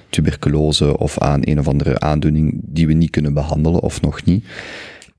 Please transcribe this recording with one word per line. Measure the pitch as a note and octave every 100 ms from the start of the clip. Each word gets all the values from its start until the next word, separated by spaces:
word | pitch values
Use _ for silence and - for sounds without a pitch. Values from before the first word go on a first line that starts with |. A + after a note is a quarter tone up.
| -
tuberculose | - D2 C#2+ D2 D2 D2+ D2 D2 -
of | D2 -
aan | C#2 C#2+
een | - D2
of | C#2+
andere | C#2+ D2+ -
aandoening | D2+ D2+ D2+ D2+ D#2 -
die | - D#2 D#2+
we |
niet | D#2 E2
kunnen | - D2
behandelen | D2 D2 D2+ D#2+ F2
of | D#2 -
nog | D#2 -
niet. | - F#2 - - - - - - -